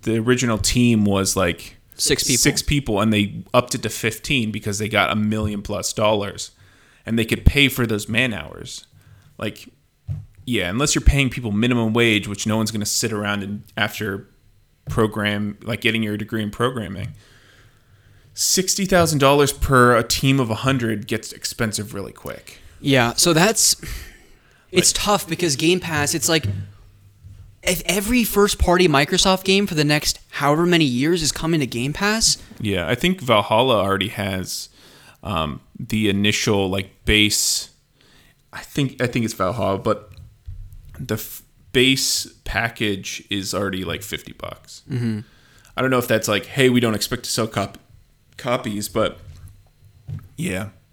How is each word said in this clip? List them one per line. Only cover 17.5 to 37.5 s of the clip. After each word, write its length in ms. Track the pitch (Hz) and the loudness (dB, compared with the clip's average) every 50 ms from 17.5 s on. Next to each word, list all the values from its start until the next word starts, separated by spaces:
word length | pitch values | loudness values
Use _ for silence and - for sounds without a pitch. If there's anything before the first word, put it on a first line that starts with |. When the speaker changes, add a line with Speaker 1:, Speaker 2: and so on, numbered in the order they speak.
| _ _ - _ _ _ _ _ _ _ _ _ _ - _ - - | _ _ -20 _ _ _ _ _ _ _ _ _ _ -20 _ -20 -8
Speaker 1:
Sixty 500 | - - - - - 185 185 - - 196 | -4 -2 0 0 0 0 0 -2 -2 0
thousand 320 | 185 196 180 170 156 156 139 | 2 4 4 4 4 2 4
dollars 340 | 139 135 143 147 143 135 | 4 6 6 6 4 4
per 460 | - - - - 135 127 123 123 123 113 | 2 -2 0 4 6 6 8 8 6 4
a 60 | 113 | 2
team 360 | - - - - 135 135 139 | 0 -2 0 2 2 2 2
of 120 | 127 110 | 2 0
a 40 | 110 | -2
hundred 520 | 107 - 131 135 131 120 110 110 104 101 - | -2 0 0 0 0 0 -2 -2 -4 -4 -4
gets 260 | 117 107 - - - | -6 -6 -6 -10 -16
expensive 640 | - - - - - 123 110 101 - 107 101 - | -10 -10 -10 -4 -2 -4 -2 -2 -4 -8 -6 -8
really 180 | 101 95 57 - | -10 -10 -10 -14
quick. 460 | - - - - - - - - - - - - - | -14 -12 -12 -12 -12 -16 -20 -20 -20 -20 -20 -20 -6
Speaker 2:
Yeah, 340 | - 143 135 131 120 117 - | 0 4 4 6 4 4 2
so 180 | - - 175 165 | 2 2 4 6
that's, 400 | 160 175 214 220 - - - - - - - - - - - - - - - - _ _ _ _ _ _ _ | 6 4 4 4 2 2 2 2 0 -4 -12 -12 -12 -12 -16 -20 -20 -20 -20 -20 _ _ _ _ _ _ _
it's 240 | - 185 175 - - | 0 2 2 2 0
Speaker 1:
Like 80 | - - | 0 2
Speaker 2:
tough 240 | 202 208 190 - - | 2 2 2 0 -4
because 280 | 165 - 180 170 139 | -4 -2 0 0 0
Game 240 | 123 156 160 180 180 | 2 2 2 2 2
Pass, 340 | 170 170 160 147 147 139 - | 0 -4 -2 -2 -2 0 -2
it's 160 | 160 - - | -2 0 2
like, 160 | 160 160 - 101 101 98 101 - - - - - _ _ - - _ _ - - - - - - - _ - | 2 2 2 0 -4 -4 -8 -12 -14 -20 -20 -20 _ _ -20 -20 _ _ -20 -20 -20 -20 -20 -20 -20 _ -2
if 180 | - 185 165 - | -2 -2 0 0
every 380 | - 170 202 202 208 247 247 226 | 0 0 0 0 2 2 2 2
first-party 640 | - - 202 202 202 - - - - 175 180 185 175 | 2 4 4 4 4 4 2 4 4 4 4 4 4
Microsoft 560 | 147 139 147 - 190 180 - 196 190 185 - | 4 4 4 4 2 2 4 4 2 2 2
game 220 | - 190 196 208 | 2 2 4 2
for 80 | 196 180 | 2 0
the 100 | 156 151 | 0 2
next 360 | 147 147 151 - - - - - _ | 2 2 2 0 -2 -4 -4 -10 _
however 360 | - - 147 143 147 156 175 | -6 -2 2 2 4 4 4
many 200 | 180 175 165 160 | 4 4 4 4
years 360 | 139 120 120 135 156 175 175 | 4 2 0 2 2 0 0
is 120 | 160 135 - | 0 -2 -4
coming 260 | - - 160 170 160 | -2 -2 0 0 0
to 60 | 139 | 0
Game 260 | 117 - 117 120 139 | -2 -4 -4 -4 -4
Pass. 460 | 147 - 202 208 214 226 220 - - - - - - - | -4 -2 -2 -2 0 2 2 0 0 0 -6 -20 -14 -6
Speaker 1:
Yeah, 260 | 117 107 98 90 85 78 | -4 -2 0 0 0 0
I 60 | 120 | 0
think 260 | 117 - 175 190 185 | 0 2 0 0 0
Valhalla 640 | 120 127 117 104 101 - 110 107 127 131 123 104 92 | 2 4 4 4 4 4 4 4 4 4 4 2 4
already 260 | 98 98 98 98 - | 2 2 0 0 -2
has, 600 | - - 101 98 95 92 92 - - - - - _ - - - - - - - - _ - | -4 -4 -4 -4 -4 -4 -6 -6 -8 -10 -10 -12 _ -20 -20 -20 -20 -20 -20 -20 -20 _ -8
um, 360 | - 104 82 78 76 67 - _ _ _ - | -6 -4 -2 -2 -4 -6 -10 _ _ _ -14
the 300 | 123 117 - 107 107 104 | -8 -4 -2 0 2 2
initial, 600 | 98 98 101 104 107 - - - 110 98 98 95 | 2 2 2 2 0 0 0 0 2 2 0 0
like, 340 | 92 98 95 - _ _ _ | -2 -4 -6 -8 _ _ _
base. 680 | - 107 107 104 107 101 - - - | 2 4 4 4 4 2 0 0 0